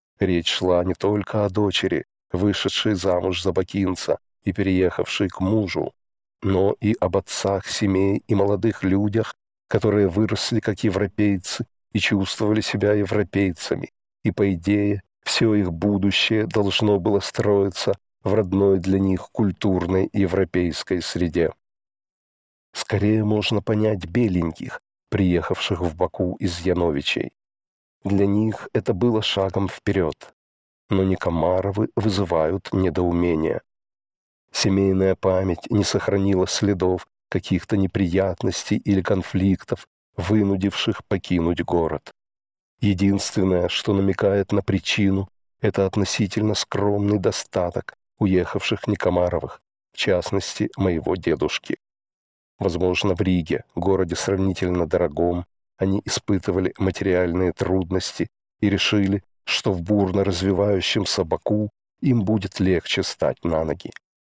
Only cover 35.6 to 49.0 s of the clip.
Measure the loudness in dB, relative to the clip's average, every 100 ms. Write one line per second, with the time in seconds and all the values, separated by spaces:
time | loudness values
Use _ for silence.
35.6 | 0 0 2 0 0 0 2 2 0 0
36.6 | 0 2 0 0 -6 _ -6 -6 -2 -2
37.6 | 0 0 0 0 0 2 0 -2 -4 -4
38.6 | -2 -2 2 2 2 0 -2 0 2 2
39.6 | -2 -8 -10 _ _ -6 2 2 4 2
40.6 | 0 -2 -2 -4 -4 -4 0 0 0 -2
41.6 | 0 0 0 -2 -8 -20 _ _ _ _
42.6 | _ _ 0 2 2 2 0 0 2 2
43.6 | 0 -2 0 2 2 2 2 2 0 -2
44.6 | 0 -2 0 0 2 2 -2 _ _ _
45.6 | -2 0 0 0 0 0 -2 0 0 -2
46.6 | -4 -2 0 2 2 2 0 -2 -4 -2
47.6 | -2 -4 -8 -16 _ -2 2 2 2 -2
48.6 | -4 -4 -2 -2